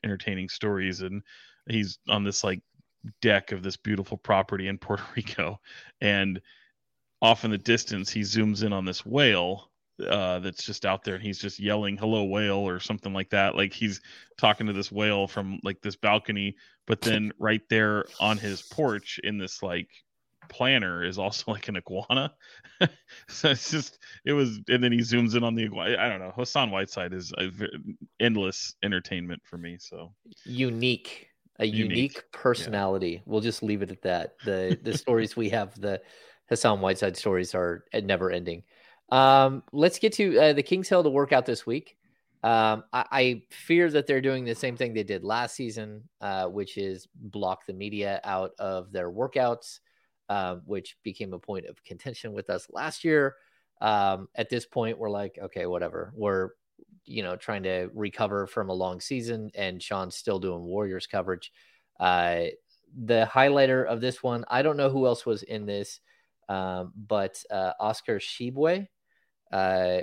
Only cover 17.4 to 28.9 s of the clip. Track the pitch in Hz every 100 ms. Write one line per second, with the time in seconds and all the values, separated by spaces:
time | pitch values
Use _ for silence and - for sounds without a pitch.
17.4 | 107 110 - 110 107 104 - - 104 107
18.4 | 104 95 - - 143 104 - - - 104
19.4 | 92 - 95 87 - - _ _ _ _
20.4 | - - 127 135 95 87 90 92 98 -
21.4 | - 101 - 92 - 95 - 127 143 -
22.4 | - - - - - - _ - - -
23.4 | 156 127 - 160 - - - - - 143
24.4 | 127 107 104 123 123 120 113 120 117 117
25.4 | 117 113 110 101 90 110 117 95 92 123
26.4 | 123 147 120 95 98 - 90 92 87 -
27.4 | 92 90 104 - 101 - - _ 117 107
28.4 | 95 - - - 101